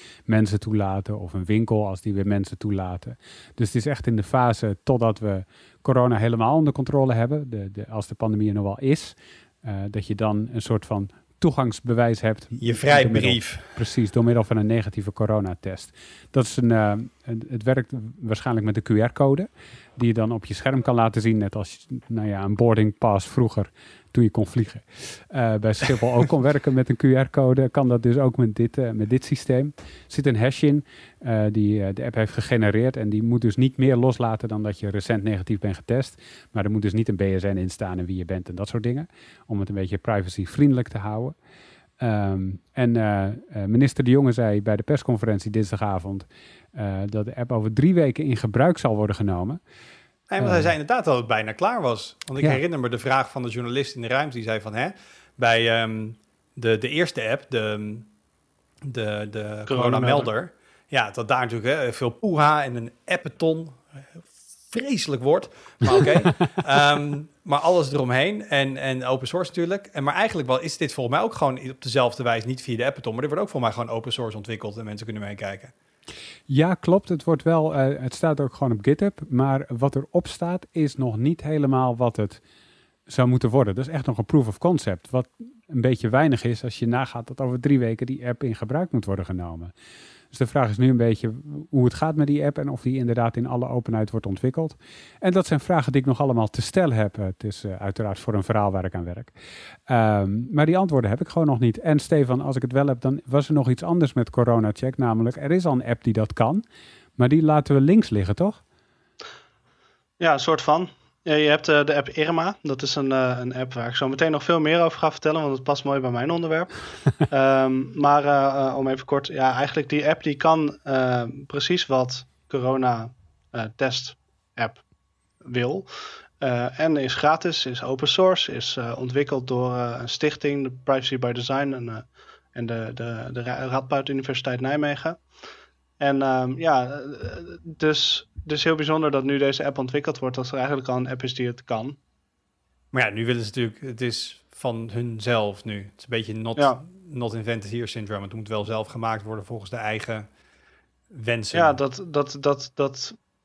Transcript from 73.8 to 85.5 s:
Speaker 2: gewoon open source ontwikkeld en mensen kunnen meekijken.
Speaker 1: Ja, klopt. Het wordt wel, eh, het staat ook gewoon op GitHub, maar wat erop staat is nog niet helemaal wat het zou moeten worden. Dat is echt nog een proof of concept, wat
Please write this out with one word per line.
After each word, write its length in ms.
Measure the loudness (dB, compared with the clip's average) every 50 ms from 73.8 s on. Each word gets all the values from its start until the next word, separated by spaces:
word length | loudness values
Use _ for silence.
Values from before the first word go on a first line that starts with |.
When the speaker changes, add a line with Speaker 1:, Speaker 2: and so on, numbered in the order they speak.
| -6
Speaker 2:
gewoon 140 | -6 -6 -8
open 140 | -6 -6 -6
source 240 | -6 -6 -6 -8
ontwikkeld 400 | -10 -10 -10 -10 -8 -8 -10 -10
en 80 | -10 -10
mensen 200 | -10 -10 -10 -10
kunnen 160 | -10 -10 -10 -10
meekijken. 500 | -10 -10 -8 -8 -8 -8 -10 -14 -20 _ _ _ _ _ _ _ -20 -20 -18 -18 -20 -20 -20 _
Speaker 1:
Ja, 300 | -2 2 2 4 4 2
klopt. 340 | 0 2 2 2 2 2 0
Het 160 | -4 -4 0
wordt 180 | 0 0 2 2
wel, 320 | 2 2 2 2 0 0
eh, 260 | 0 0 0 0 -2 -4
het 120 | -8 -4
staat 260 | -2 0 0 0 0
ook 140 | -2 -4 -2
gewoon 180 | -2 0 0 0
op 60 | 2 2
GitHub, 340 | 2 2 4 2 0 -2 -4 -6 -2
maar 360 | 0 2 2 2 2 0 -2 -4
wat 280 | -2 0 0 0 0
erop 300 | -2 -6 -2 -2 -2 -2 -2
staat 380 | -6 -6 -6 -4 -4 -6 -8 -6
is 260 | _ 0 0 0 0
nog 200 | -2 -4 -2 -2
niet 260 | 0 0 0 0 -2 -4
helemaal 540 | -4 -2 0 2 2 2 2 2 0 2
wat 200 | 2 0 0 2
het 240 | 0 -2 -4 -4 -10 _ _ _ _ _ _ _ _ _ _ _ _ _
zou 240 | -6 0 2 4 4
moeten 200 | 4 4 2 2
worden. 240 | 4 4 4 4 2
Dat 120 | -2 -4
is 60 | -4 -6
echt 140 | -4 -4
nog 120 | -2 -2 -2
een 60 | -2
proof 220 | 2 4 4 4
of 120 | 2 -2 -2
concept, 520 | 0 0 0 2 0 -2 -6 -6 -8 -4
wat 180 | -2 -2 -2 -2 _ _ -20 -20